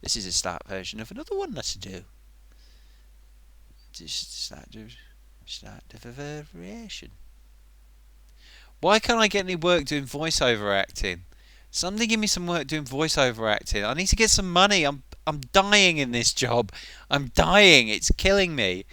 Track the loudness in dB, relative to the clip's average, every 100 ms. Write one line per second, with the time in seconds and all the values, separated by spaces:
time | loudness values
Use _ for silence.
0 | -4 -6 -4 -6 -6 -8 -10 -12 -10 -14
1 | -14 -16 -10 -8 -8 -10 -10 -10 -12 -16
2 | -18 -20 -20 -20 -20 -20 -20 -20 -20 -20
3 | -20 -20 -20 -20 -20 -20 -20 -20 -20 -20
4 | -12 -10 -10 -10 -12 -12 -18 -18 -20 -20
5 | -20 -20 -20 -20 -16 -16 -16 -20 -20 -20
6 | -18 -14 -12 -12 -16 -18 -16 -16 -14 -16
7 | -16 -20 -20 -20 -20 -20 -20 -20 -20 -20
8 | -20 -20 -20 -20 -20 -20 -20 -4 2 2
9 | 2 2 2 0 -2 -2 2 2 0 -6
10 | -6 -6 -4 0 0 0 0 0 0 -4
11 | -6 -6 -12 -20 -20 -20 -12 -8 -6 -4
12 | -2 0 0 -4 -2 -4 -4 -6 -6 -2
13 | -2 2 0 2 0 -2 -2 -2 -2 -2
14 | 0 2 4 2 2 4 4 4 0 -2
15 | -12 -10 -6 -6 2 2 6 6 6 4
16 | 0 0 0 0 0 2 0 -6 -18 -20
17 | -4 -2 0 2 4 8 10 8 6 -2
18 | 0 0 2 2 2 0 -2 -2 -8